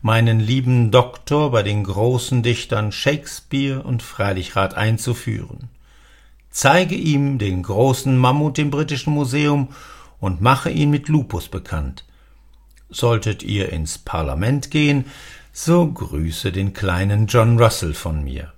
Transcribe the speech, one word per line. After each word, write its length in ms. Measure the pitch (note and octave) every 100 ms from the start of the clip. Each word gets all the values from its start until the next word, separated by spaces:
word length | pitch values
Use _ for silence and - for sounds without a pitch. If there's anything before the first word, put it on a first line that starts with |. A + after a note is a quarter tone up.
meinen 380 | A2+ A2+ A#2 A2+
lieben 500 | G#2+ C3 B2 B2 A#2
Doktor 600 | B2 A#2+ - - D3 D3
bei 100 | A#2
den 220 | G2+ G#2
großen 580 | G2 G2 A2+ B2+ - B2+
Dichtern 500 | A#2+ A2+ - A2 G#2+
Shakespeare 920 | - - D3 - - - C#3 C3+ C3+
und 180 | C3+ A#2
Freilichrath 720 | - - G2+ F#2 F2+ - F#2+
einzuführen. 960 | - G#2+ A2+ - A#2 - G#2+ - - A#2+ - - - _ - _ - _
Zeige 460 | - C#3 E3 F#3 F#3+
ihm 420 | D#3+ C#3+ C#3 C3+
den 240 | G#2 F2+
großen 560 | F2 G2+ C3+ B2+ C3+ B2+
Mammut 400 | B2+ C#3+ D3+ C#3+
im 140 | D3
Britischen 420 | C#3+ D#3 C3+ D3+
Museum 540 | D3 C#3 C#3 D3 C#3+ C3 - - - - -
und 220 | G2 E2
mache 300 | G#2+ C3+ -
ihn 180 | - D3
mit 180 | D3 D3
Lupus 420 | D#3 B2+ F2 -
bekannt. 540 | F2+ - D#2+ C#2+ - - _ _ - _ - _ _ _
Solltet 540 | - A#2+ A#2 G#2+ G2+
ihr 280 | - G2+ F#2+
ins 280 | D#2+ D#2 -
Parlament 720 | - E2+ D2+ C#2 G#2 C#3+ -
gehen, 340 | D#3 D3 C#3+ C3+ - - - -
so 320 | - - E3+ E3
grüße 640 | - E2+ C#2+ E2 D#2+ G2
den 220 | F#2 G2
kleinen 540 | - G2 F2 G2 G#2 G#2+
John 320 | A#2+ A2+ A#2
Russell 340 | A#2 - E2
von 300 | D2+ E2+ D2+
mir. 300 | C#2 C2+ D2